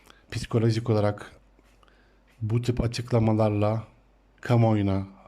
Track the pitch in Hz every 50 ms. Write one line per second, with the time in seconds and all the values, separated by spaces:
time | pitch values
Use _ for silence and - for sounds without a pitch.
0 | _ - - _ _ - - 117 - - - 120 110 117 113 117 117 - 110 107
1 | 104 104 101 - - - - - _ _ _ _ _ _ _ _ _ _ _ _
2 | _ _ _ _ _ _ _ - 113 107 113 120 120 - 120 123 - 113 117 -
3 | 117 - 123 117 113 110 110 107 110 107 104 104 104 104 110 110 110 - - _
4 | _ _ _ _ _ _ _ _ - - 123 117 113 110 110 107 101 101 95 98
5 | 98 98 - - -